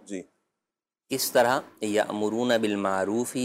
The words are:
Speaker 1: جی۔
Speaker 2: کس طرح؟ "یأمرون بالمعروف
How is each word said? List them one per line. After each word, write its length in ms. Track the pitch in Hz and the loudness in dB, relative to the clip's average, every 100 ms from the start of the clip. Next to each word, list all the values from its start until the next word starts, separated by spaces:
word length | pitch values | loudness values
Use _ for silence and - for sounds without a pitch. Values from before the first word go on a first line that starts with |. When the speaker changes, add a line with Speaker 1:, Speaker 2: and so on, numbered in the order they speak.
Speaker 1:
جی۔ 180 | - 95 - _ _ _ _ _ _ _ - | -12 -12 -12 _ _ _ _ _ _ _ -8
Speaker 2:
کس 240 | 135 - | -4 0
طرح؟ 280 | 131 120 139 - - | 2 4 2 -4 -6
"یأمرون 680 | 107 104 - 104 107 113 123 | -2 0 0 -2 -2 0 2
بالمعروف 880 | 113 107 101 98 95 95 113 120 131 | 2 2 0 0 0 0 -2 -2 -4